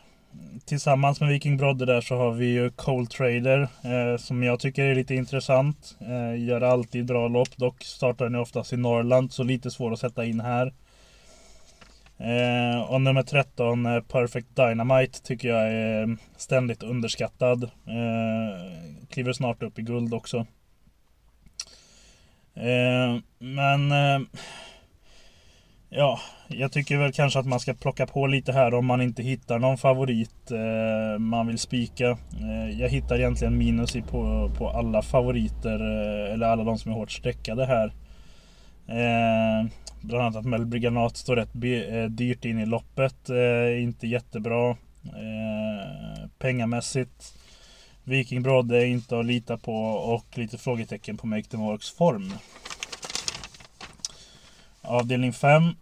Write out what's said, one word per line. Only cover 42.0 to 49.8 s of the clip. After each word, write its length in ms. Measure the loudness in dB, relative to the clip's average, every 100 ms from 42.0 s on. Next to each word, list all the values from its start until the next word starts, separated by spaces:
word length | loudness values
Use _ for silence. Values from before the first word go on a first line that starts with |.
eh, 80 | -4
dyrt 360 | -2 -2 -2 -2
in 140 | -2
i 60 | 0
loppet, 640 | -2 -4 -2 -2 -2 -4
eh, 540 | 2 4 4 2 0
inte 240 | -2 -4 -4
jättebra, 600 | -4 -4 -8 -2 2 2 0 -8 -20
eh, 1200 | -16 -12 -10 -6 -4 -4 -4 -6 -10 -12 -12 -12 -14 -6
pengamässigt. 960 | -2 0 0 -2 -2 -4 -4 -10 -20 -20 -20 -20 -20 -20 -20 -18
Viking 400 | -2 -2 0 -2
Brodde 340 | 4 4 4 4
är 80 | 4
inte 340 | 0 -2 -2
att 60 | 0
lita 320 | -2 -2 -6
på 160 | -4 -4